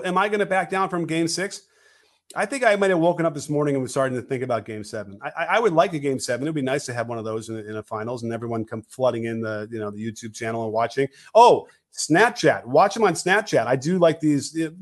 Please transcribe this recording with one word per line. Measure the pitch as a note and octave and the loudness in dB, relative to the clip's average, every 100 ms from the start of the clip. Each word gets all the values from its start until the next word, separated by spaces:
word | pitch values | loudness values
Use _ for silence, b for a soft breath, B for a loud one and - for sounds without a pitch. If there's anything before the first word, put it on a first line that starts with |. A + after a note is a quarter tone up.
| F3+ | 0
am | F#3 | 0
I | G#3 | 2
gonna | G#3 F3+ | 0 0
back | F#3 F3 | 0 0
down | F#3+ F#3+ | -2 -2
from | F3 D#3 | -2 -2
game | D#3+ D#3+ | 0 0
six? | E3+ G3 - _ b b b b b _ | -2 -6 -8 _ b b b b b _
I | - G#3+ | -6 -4
think | C4+ | 2
I | A#3+ G3+ | 4 4
might | G3 | 4
have | F3 | 4
woken | E3+ D#3+ E3 | 4 2 0
up | |
this | D3 - | -2 -2
morning | D3 D3 | 0 2
and | C#3 | 0
was | B2 | -2
starting | C#3 C3+ B2+ | -2 -2 -2
to | |
think | - C3 | -4 -6
about | B2+ A2+ | -2 -4
game | G#2+ G#2+ | -4 -12
seven. | G#2 A2 G2+ G2+ | -10 -10 -12 -12
I, | C#3+ D#3 | -12 -6
I, | |
I | E3 G3+ | 0 2
would | A3+ | 2
like | D#3+ F#3+ | 4 2
a | D#3+ | 0
game | C#3 C3 | -2 -2
seven. | - A#2+ D3+ | -4 -4 -2
It | |
would | |
be | D#3 | -2
nice | C3 C#3 C3 | -2 -2 -4
to | |
have | A#2+ A#2 | -6 -6
one | A2+ | -6
of | A2 | -6
those | A2 A2 | -8 -8
in, | A2 | -10
in | G#2 A2 | -8 -10
a | |
finals | G#2+ A2 A2 B2 | -8 -8 -8 -8
and | A2+ | -6
everyone | A2+ A#2 A#2 | -6 -6 -6
come | A2 A2+ | -6 -10
flooding | - - B2+ A#2 | -10 0 0 0
in | A2+ A2+ | -4 -4
the, | A2 G#2+ G#2+ | -6 -6 -8
you | A2+ | -8
know, | G#2 | -8
the | G#2 | -8
YouTube | A2 G#2+ A2+ | -10 -10 -14
channel | - A2+ A#2 | -8 -6 -4
and | A2+ | -2
watching. | G#2+ A#2 - C#3 B B | -2 -2 0 -4 B B
Oh, | G#3+ A#3+ C3+ - B _ | 8 8 6 0 B _
Snapchat. | - - E3 A#3 A#3 D#3 G2+ | -8 2 4 4 4 2 2
Watch | A2 C#3+ G3+ A3+ | 2 4 4 4
'em | |
on | G#3 | 0
Snapchat. | D#3+ - G3+ G#3+ C#3 A2+ | 2 0 0 2 0 2
I | C3+ | 0
do | C#3 F#3 | 0 4
like | E3 D#3 | 4 4
these, | D3+ C#3+ C3 | 0 0 -2
you | D#3+ D#3+ F3 | -6 -6 -8